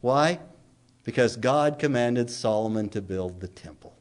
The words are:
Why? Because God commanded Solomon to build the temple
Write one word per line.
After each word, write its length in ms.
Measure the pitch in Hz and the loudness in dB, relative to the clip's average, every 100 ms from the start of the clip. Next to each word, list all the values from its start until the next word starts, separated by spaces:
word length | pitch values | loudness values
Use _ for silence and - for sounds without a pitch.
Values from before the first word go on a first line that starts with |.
Why? 380 | 120 139 151 175 - - - _ _ _ - | 2 4 2 0 -8 -20 -20 _ _ _ -6
Because 320 | 120 120 120 | 2 2 2
God 420 | 120 143 147 143 | 2 4 2 2
commanded 500 | 147 123 120 123 120 | 0 2 2 2 -2
Solomon 600 | - 113 107 110 110 104 | -2 -2 0 0 -2 -2
to 120 | 104 | -6
build 380 | 98 95 92 90 | -6 -6 -6 -8
the 80 | 92 | -14
temple 480 | - 85 73 - - | -14 -20 -20 -20 -20